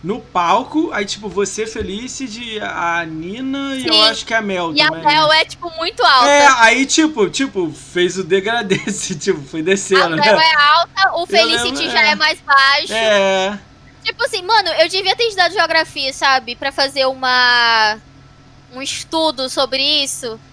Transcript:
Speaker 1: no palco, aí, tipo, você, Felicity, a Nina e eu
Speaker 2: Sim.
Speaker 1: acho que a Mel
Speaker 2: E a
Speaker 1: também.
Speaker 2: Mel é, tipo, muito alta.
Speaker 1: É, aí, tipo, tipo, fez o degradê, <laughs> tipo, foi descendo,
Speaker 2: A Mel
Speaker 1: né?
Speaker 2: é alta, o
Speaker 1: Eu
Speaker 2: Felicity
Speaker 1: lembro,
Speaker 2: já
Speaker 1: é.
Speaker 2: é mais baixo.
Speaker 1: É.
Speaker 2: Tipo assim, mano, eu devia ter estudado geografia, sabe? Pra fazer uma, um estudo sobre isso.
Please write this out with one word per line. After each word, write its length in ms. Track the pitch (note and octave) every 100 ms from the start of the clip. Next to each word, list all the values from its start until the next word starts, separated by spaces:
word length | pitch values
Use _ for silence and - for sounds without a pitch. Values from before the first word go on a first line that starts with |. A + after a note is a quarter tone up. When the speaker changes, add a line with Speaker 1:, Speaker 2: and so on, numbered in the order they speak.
Speaker 1:
no 180 | E3 B3
palco, 680 | - F#3 E3+ G3 C4 D4+ E3
aí, 100 | G#3 G3+
tipo, 220 | - G#3+
você, 380 | F3 G3 - A3
Felicity, 920 | A#3 F#3+ G3 B3 - C4 A3 A#3 G#3+
a 420 | G3+ E3+ E3+ E3+
Nina 720 | E3 D#3+ E3+ A3 C4 C#4 C#4 C4+
e 120 | B3+
eu 60 | D#4+
Speaker 2:
Sim. 60 |
Speaker 1:
acho 220 | D#4 - -
que 60 |
a 80 | A3+
Mel 300 | G#3 F#3 E3+
Speaker 2:
E 60 | C#4+
a 80 | D4+
Speaker 1:
também. 140 | D#4+ D#4
Speaker 2:
Mel 280 | D4+ D#4
é, 100 | D#4
tipo, 260 | E4 - F4 D#4+
muito 260 | E4+ - F4
alta. 240 | C4+ C#4+
Speaker 1:
É, 180 | C#4+ C#4+ B3+
aí, 260 | A3+ B3 C4+
tipo, 420 | - D#4 D#4 F#3+
tipo, 400 | - C4+ F#3+ E3
fez 440 | C#3 - F3 F3+ F3+
o 60 |
degradê, 540 | F3 F#3+ G3 A#3 G#3 F#3
<laughs> 400 | - G3 - E3
tipo, 220 | - E3
foi 220 | C#3 E3
descendo, 400 | D#3+ G3 - F#3+
Speaker 2:
A 60 | E4
Mel 280 | D#4+ D4 D#4
Speaker 1:
né? 60 | D#4+
Speaker 2:
é 100 | D#4
alta, 600 | C#4+ D#4+ F4 - F#4+ E4+
o 60 |
Speaker 1:
Eu 40 | F4
Speaker 2:
Felicity 440 | F#4 E4 D#4+ - C#4+
Speaker 1:
lembro, 120 | D#4+
Speaker 2:
já 140 | F4 D4+
Speaker 1:
é. 40 |
Speaker 2:
é 40 | D4+
mais 240 | D#4 D#4+
baixo. 520 | - C#4 C4+ C#4+ D#4
Speaker 1:
É. 680 | A3 A3 G#3 G3 F#3+ F#3+ G3+ - - - -
Speaker 2:
Tipo 200 | - A#4
assim, 200 | A#4+ G4+
mano, 260 | F4+ A4 F#4 D4
eu 80 | E4
devia 280 | F#4 F#4+ -
ter 80 |
estudado 280 | A#4 G4 F4
geografia, 600 | G4 E4 D#4+ D#4 D4+ C4+
sabe? 420 | C4+ C#4+ C4 A#3 A#3+
Pra 160 | C#4
fazer 360 | C#4+ C#4 C#4 C4
uma, 920 | C4 B3+ B3+ B3 A#3+ A#3 A3+ G#3+ G#3+ - - - - - - -
um 80 | B3
estudo 680 | C4+ - - E4 D#4 B3+ C4
sobre 320 | D#4 C4+ C4
isso. 560 | C#4 D4+ C#4 - B3 A3 -